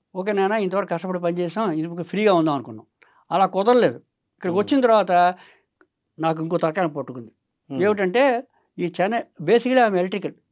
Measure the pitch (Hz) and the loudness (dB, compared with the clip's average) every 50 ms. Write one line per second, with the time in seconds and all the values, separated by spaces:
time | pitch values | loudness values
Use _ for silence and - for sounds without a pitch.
0 | _ _ - 185 190 208 208 196 190 196 214 226 202 180 180 196 196 190 180 170 | _ _ -10 -6 -4 -2 0 0 0 0 0 0 0 0 -2 -2 -2 -2 -4 -4
1 | - 185 185 180 175 170 175 175 175 170 170 208 226 196 156 156 156 170 170 175 | -4 -6 -6 -4 -2 -2 -2 -2 -4 -4 -2 -2 -2 -2 -2 -2 -4 -6 -8 -10
2 | 165 - - 190 214 208 190 170 160 160 147 135 110 123 113 107 - _ _ _ | -10 -6 -4 0 2 4 4 4 2 2 0 -2 -6 -10 -14 -18 -18 _ _ _
3 | _ _ _ _ _ - - 180 196 185 185 185 196 226 247 247 214 147 117 117 | _ _ _ _ _ -4 0 0 2 2 0 0 2 4 4 4 4 2 0 -2
4 | - _ _ _ _ _ _ _ - 185 170 196 208 208 294 277 254 233 226 214 | -10 _ _ _ _ _ _ _ -6 -2 -2 -2 0 0 2 2 4 4 4 4
5 | 190 180 180 175 175 180 180 185 - - _ _ _ _ _ _ _ _ _ _ | 4 4 4 4 4 4 2 -2 -8 -20 _ _ _ _ _ _ _ _ _ _
6 | _ _ _ - 156 160 160 160 160 165 175 170 - 160 156 202 180 160 147 147 | _ _ _ -4 -2 -2 -2 -2 -4 -4 -2 -2 -2 -2 0 0 -2 -2 -2 -6
7 | 131 - 123 127 117 107 - _ _ _ _ _ _ - 143 151 180 208 214 208 | -8 -8 -10 -12 -14 -16 -20 _ _ _ _ _ _ -10 -4 -2 0 0 0 0
8 | 196 185 180 240 277 277 240 233 262 _ _ _ _ _ _ - 143 147 - - | -2 0 2 2 2 2 2 0 -4 _ _ _ _ _ _ -6 -6 -6 -2 -2
9 | 180 202 226 240 - - _ - 160 151 220 240 233 247 262 262 240 214 196 180 | -2 -2 -2 -4 -6 -8 _ -8 0 2 2 2 2 2 2 2 4 4 2 0
10 | 180 190 202 202 175 143 - _ _ _ | -2 -2 -4 -6 -6 -8 -10 _ _ _